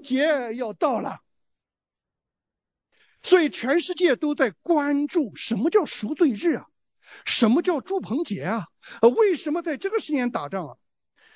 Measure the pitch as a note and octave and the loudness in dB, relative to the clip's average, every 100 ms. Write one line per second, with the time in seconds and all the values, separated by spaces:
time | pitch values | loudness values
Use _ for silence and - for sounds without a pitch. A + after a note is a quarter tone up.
0 | - C4 D#4 C#4+ A#3+ A#3+ A3+ - D4 A3 | -2 0 2 0 -2 -6 -6 -2 0 0
1 | G3 E3+ _ _ _ _ _ _ _ _ | -4 -10 _ _ _ _ _ _ _ _
2 | _ _ _ _ _ _ _ _ _ _ | _ _ _ _ _ _ _ _ _ _
3 | _ _ - F4+ D4 - A#3+ E4 - F4+ | _ _ 4 4 4 -2 0 0 0 0
4 | F4 A#3 D4+ D4 A#3+ - - D#4 C#4+ C#4+ | 2 2 0 0 0 -2 0 2 2 0
5 | D4 D#4+ B3 - - G3 D4+ G#4+ D#4 - | 0 -2 -2 -4 -4 -2 2 2 0 -4
6 | G#3+ D4+ D#4 G#3 E4 A#3 - _ _ _ | -4 2 2 2 0 -2 -4 _ _ _
7 | - - - - A3 C#4 F4+ D4 - F#4+ | -20 -12 -4 2 4 4 2 -2 -2 -6
8 | F#3 C4 E4+ E3 D#3 A3+ E3 _ - - | -4 -4 -4 -6 -4 -6 -6 _ -16 4
9 | A#3+ C#4+ G#4 D#4 D4+ E4+ E4+ C#4+ G4 G#4+ | 4 6 2 2 -2 -4 -4 -6 -4 -4
10 | - C#4 A#3+ F3+ C#3+ F#3+ C#3+ - _ _ | -2 -2 -2 -4 -6 -8 -8 -14 _ _
11 | _ _ _ | _ _ _